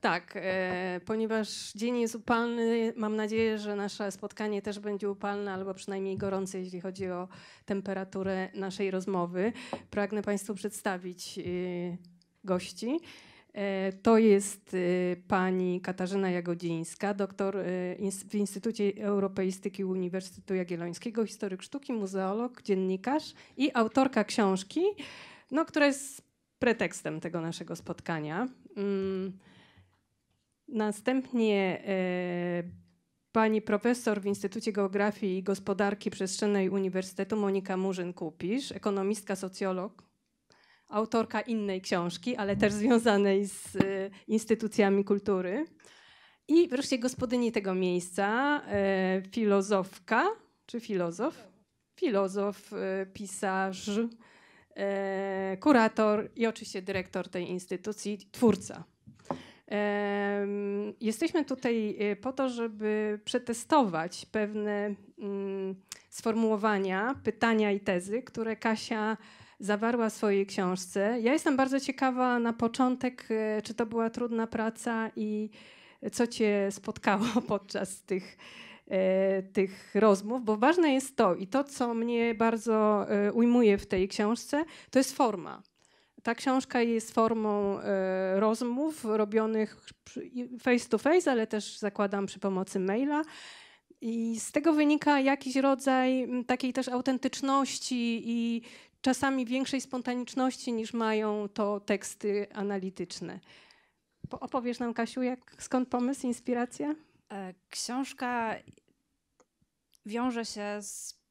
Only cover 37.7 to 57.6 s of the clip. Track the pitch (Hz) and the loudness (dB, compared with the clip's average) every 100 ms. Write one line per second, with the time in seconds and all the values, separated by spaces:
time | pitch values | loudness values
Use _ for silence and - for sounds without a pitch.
37.7 | 185 190 185 180 175 165 160 180 247 262 | -2 -2 -2 -6 -6 -10 -6 -4 -4 -4
38.7 | - 214 196 190 214 - 190 190 190 196 | -4 -2 0 0 -2 -4 -6 -6 -4 -4
39.7 | 185 190 - _ _ _ _ _ _ _ | -2 -6 -12 _ _ _ _ _ _ _
40.7 | _ _ 208 226 233 220 214 214 226 202 | _ _ -2 2 0 2 -2 -2 -2 0
41.7 | 185 190 185 175 170 - 247 202 196 208 | -4 0 0 0 -4 -6 -2 -2 2 2
42.7 | 208 220 240 233 202 202 196 202 - - | 2 4 6 6 6 6 4 2 -6 -12
43.7 | 196 196 196 196 196 - 220 226 226 214 | 0 2 2 -6 -10 -2 -2 2 0 2
44.7 | 220 196 196 202 202 202 190 180 214 330 | 4 6 6 4 2 2 0 0 -2 -4
45.7 | _ - - - - - _ - 320 339 | _ -20 -20 -20 -20 -20 _ 4 4 6
46.7 | 254 269 262 247 254 247 247 240 233 190 | 2 0 0 0 -2 0 2 2 0 0
47.7 | 185 185 180 175 - 202 226 285 294 - | 0 2 0 -2 -2 0 2 2 0 0
48.7 | 202 196 190 185 190 190 - 214 202 196 | 0 2 4 2 0 -2 0 4 4 4
49.7 | 202 185 - - 233 370 453 _ _ - | 2 0 -10 0 2 2 0 _ _ -10
50.7 | 240 226 190 175 170 262 - - _ _ | -10 -4 -2 -2 -2 -4 -6 -20 _ _
51.7 | _ _ - 359 196 196 202 202 196 - | _ _ -2 2 2 2 0 -4 -4 -12
52.7 | 208 196 190 190 190 196 - 196 190 190 | -6 -4 -2 -6 -10 -12 -4 -2 0 -2
53.7 | 190 208 202 233 - - - - - _ | -4 -2 -2 -2 -6 -20 -20 -20 -20 _
54.7 | - 196 196 196 190 196 190 190 190 294 | -6 -4 -2 -2 -2 -2 -2 -2 0 6
55.7 | 262 220 226 214 214 - - 226 220 - | 6 6 4 2 2 -2 -2 -2 -2 -10
56.7 | 202 185 196 185 190 180 185 175 180 | -10 -4 -6 -4 -6 -6 -6 -4 -6